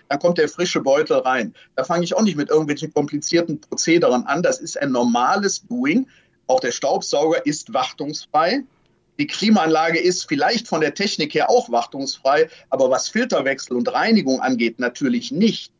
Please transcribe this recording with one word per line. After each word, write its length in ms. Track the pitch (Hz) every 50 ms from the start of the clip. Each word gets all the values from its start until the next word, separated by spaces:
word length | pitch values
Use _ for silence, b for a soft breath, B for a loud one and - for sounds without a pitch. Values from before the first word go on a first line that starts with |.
| B B
dann 100 | 139 143
kommt 180 | - 175 175 165
der 100 | 156 151
frische 340 | - - 180 180 - 156
Beutel 360 | 120 135 135 147 156 156 156 131
rein. 380 | 127 127 127 127 110 - b b b b b
Da 80 | - 131
fange 200 | - 170 170 175
ich 100 | 170 175
auch 60 | -
nicht 160 | 220 208 165 147
mit 120 | 143 -
irgendwelchen 440 | 147 156 156 147 147 - 156 151 -
komplizierten 680 | 151 143 143 - 147 - - 160 170 170 170 151 151
Prozederen 680 | - - - - - - 165 175 175 131 123 123 117 -
an. 160 | 139 156 180
Das 160 | 147 127 -
ist 200 | - 113 - -
ein 120 | 147 139
normales 720 | 127 120 120 123 113 117 123 139 185 202 202 196 - - _ -
Doing. 400 | 117 123 127 143 170 247 262 b b b b b b b _ -
Auch 120 | 127 131
der 120 | - 123
Staubsauger 720 | 117 - - 135 170 208 - - - 143 151 160 165 170 170
ist 280 | 147 147 - - - 113
wartungsfrei. 880 | 131 131 - - - 151 143 151 - - _ - 151 160 180 226 285 262 - _ _ _ _ _ _ _ _ _ -
Die 80 | 147 147
Klimaanlage 720 | - - 185 220 220 196 160 160 156 156 160 170 170 165
ist 280 | 160 180 180 - - -
vielleicht 400 | 156 139 165 190 233 226 - -
von 140 | 190 160
der 120 | 156 147 -
Technik 400 | - 202 - - - 156 147 -
her 160 | - 117 -
auch 200 | - 247 240 -
wartungsfrei, 800 | 117 117 - - - 139 139 127 - - - 131 143 151 160 160 B B B B
aber 200 | - 131 135 127
was 180 | 127 117 - -
Filterwechsel 680 | - 220 254 - 196 156 135 135 135 131 - - 123 120
und 160 | 120 123 -
Reinigung 460 | 131 165 214 226 208 156 131 131 120
angeht, 380 | - 131 131 117 117 113 113 -
natürlich 520 | 127 120 - - 143 131 120 117 117 -
nicht. 400 | 135 160 214 226 170 - - - _